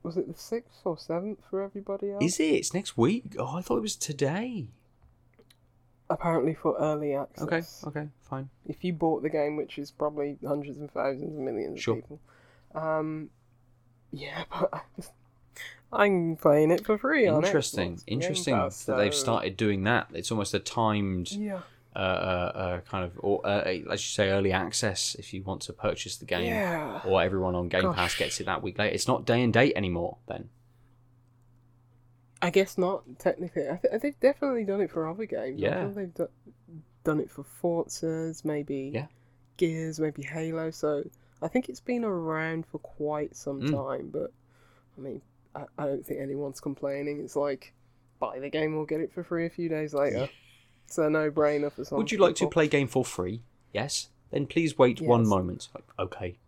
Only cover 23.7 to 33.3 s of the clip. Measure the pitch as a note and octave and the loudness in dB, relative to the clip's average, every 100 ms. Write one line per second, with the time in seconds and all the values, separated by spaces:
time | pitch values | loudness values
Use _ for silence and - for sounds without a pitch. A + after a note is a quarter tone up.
23.7 | F#2 - F#2+ - - G2 G2 G2 F#2 F2+ | -4 -4 -6 -4 0 2 4 4 2 0
24.7 | - A2 F#2 - - - F#2+ F#2+ F#2+ - | -2 -2 -2 -4 -6 -10 -10 -6 -8 -8
25.7 | - G#2 E2+ - - D#2+ F2 F2 - G3 | -4 -2 -2 -6 -10 -4 -2 0 0 0
26.7 | E3+ D3 G2+ F#2 F#2+ F2 F#2+ F#2 F2+ F2+ | -2 -4 -6 2 4 4 2 2 0 0
27.7 | F#2 F#2 B2 F2 - D#2 - - - - | 2 2 2 0 0 -2 -2 -2 -2 -2
28.7 | - G#2 - - - A2+ A#2+ B2 A2 C#3 | 0 0 0 0 0 4 4 6 6 6
29.7 | - F#2+ E2+ - - - - - _ _ | 4 0 -2 -4 -8 -10 -10 -10 _ _
30.7 | _ _ _ _ _ _ _ _ _ _ | _ _ _ _ _ _ _ _ _ _
31.7 | _ _ _ _ _ _ - F3 F#3+ F#3+ | _ _ _ _ _ _ -2 4 4 4
32.7 | - F3+ G3 - - F#3 | 2 2 0 -6 -2 0